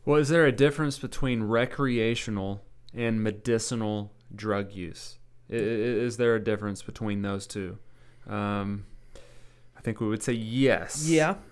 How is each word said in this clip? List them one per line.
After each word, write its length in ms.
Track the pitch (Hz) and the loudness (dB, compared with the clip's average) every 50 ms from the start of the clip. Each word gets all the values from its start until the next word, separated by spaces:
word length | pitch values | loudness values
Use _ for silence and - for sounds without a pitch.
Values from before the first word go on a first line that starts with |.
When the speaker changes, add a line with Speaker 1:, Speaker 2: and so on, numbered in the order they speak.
| - | 0
Speaker 1:
Well, 140 | 135 147 151 | 4 4 4
is 120 | 151 135 | 6 6
there 160 | 160 170 160 | 6 6 8
a 60 | 143 | 6
difference 460 | 120 110 135 147 143 - 156 143 139 - | 6 6 4 4 4 2 -2 -2 -2 -4
between 440 | - 127 - - 139 131 123 113 110 | -8 -6 -2 0 0 2 2 0 0
recreational 1200 | 107 113 113 123 127 - - 143 131 120 117 110 117 117 117 - - 107 98 95 98 98 101 - - - - - - - | 2 2 2 2 0 0 -2 0 0 2 2 2 2 0 -2 -2 -4 -4 -4 -4 -4 -6 -8 -10 -16 -20 -20 -18 -14 -8
and 280 | 120 120 117 113 110 | -4 -2 0 0 0
medicinal 880 | 107 107 107 104 - 123 117 113 - - 127 117 110 107 107 104 104 104 - - _ - - | 0 0 -2 -2 0 0 0 2 0 -2 -2 -2 -2 0 -2 -2 -4 -6 -10 -18 _ -16 -12
drug 380 | 104 104 107 101 101 101 98 | -6 -2 -2 0 0 -2 -4
use? 460 | 101 95 87 82 - - - - - - - - - - - - | -8 -10 -10 -10 -10 -12 -14 -16 -16 -18 -20 -20 -20 -20 -10 -4
I, 40 | - | -2
i-, 20 | 117 | -2
is 580 | 104 107 117 107 110 123 120 107 120 123 110 | 0 0 0 0 0 0 0 0 0 0 0
there 180 | 113 120 117 117 | 2 2 4 2
a 80 | 110 | 2
difference 380 | 104 113 107 101 107 104 98 - | 2 0 -2 0 -2 -4 -6 -6
between 380 | - - - - 110 107 101 101 | -8 -12 -8 -6 -4 -2 -2 -2
those 240 | 101 98 98 98 - | -2 -2 -4 -4 -6
two? 320 | - - 104 95 87 101 110 - - - - - - - - - | -8 -8 -8 -8 -8 -10 -12 -16 -18 -20 -20 -20 -20 -20 -18 -12
Um, 600 | - 104 104 104 101 104 101 98 101 101 101 101 - - - - - - - - - - - - - - - - - - | -8 -4 -4 -2 -2 -2 -2 -2 -4 -4 -6 -8 -12 -16 -20 -20 -18 -20 -20 -20 -20 -20 -20 -20 -20 -20 -20 -20 -20 -16
I 40 | - | -8
think 180 | - 117 110 - | -6 -4 -4 -2
we 80 | 113 104 | -2 -2
would 140 | 110 107 | -2 -2
say 100 | - - | -2 -2
yes. 720 | 120 113 110 110 117 127 135 131 107 82 82 - - 143 156 160 | -4 -4 -4 -2 0 2 4 4 4 2 0 -4 -6 -4 0 2
Speaker 2:
Yeah, 260 | 165 156 156 160 196 - - - | 4 4 4 2 0 -4 -8 -20